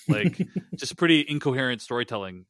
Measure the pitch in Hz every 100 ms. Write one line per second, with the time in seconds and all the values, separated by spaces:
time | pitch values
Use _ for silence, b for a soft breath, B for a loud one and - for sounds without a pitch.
0 | - 107 170 - - 180 - 170 135 -
1 | 170 156 143 147 143 131 127 117 - 120
2 | 120 110 95 92 90